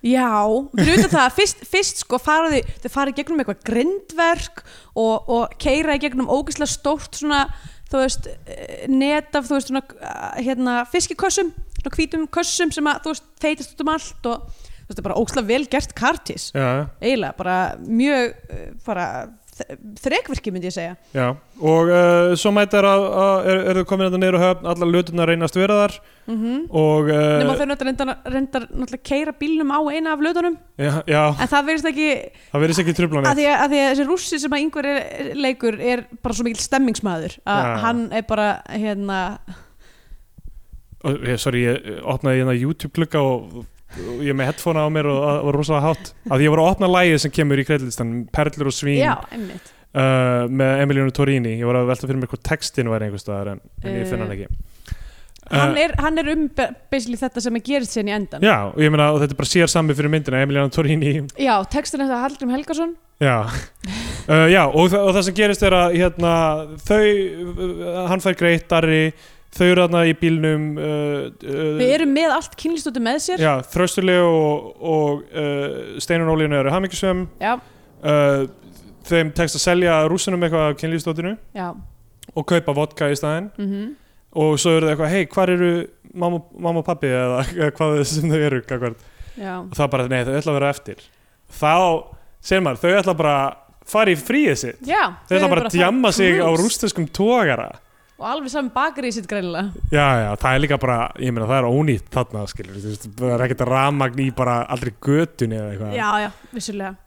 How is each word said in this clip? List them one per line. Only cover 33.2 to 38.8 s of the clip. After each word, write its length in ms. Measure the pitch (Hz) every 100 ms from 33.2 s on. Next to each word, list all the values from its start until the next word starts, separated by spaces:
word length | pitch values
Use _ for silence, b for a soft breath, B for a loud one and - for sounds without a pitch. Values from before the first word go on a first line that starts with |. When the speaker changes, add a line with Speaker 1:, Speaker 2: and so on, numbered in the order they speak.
Speaker 2:
neitt. 80 | 135
Speaker 1:
Af 40 | 285
því 80 | 294
að, 140 | 294
af 60 | 285
því 80 | 285
að 80 | 277
þessi 180 | 269 277
Rússi 320 | 359 - 311
sem 140 | 285
að 80 | 285
Ingvar 260 | 311 302 277
er, 460 | 285 - - 277
leikur 460 | 277 269 262 233 214
er 240 | 240 247 - -
bara 120 | 247
svo 100 | 208
mikill 180 | 240 226
stemmingsmaður 760 | - 269 269 220 214 170 165 - -
að 180 | 202
Speaker 2:
Já. 140 | 120 113
Speaker 1:
hann 220 | 226 233 233
er 100 | 220
bara, 260 | 220 220 208 196 -
hérna 520 | 214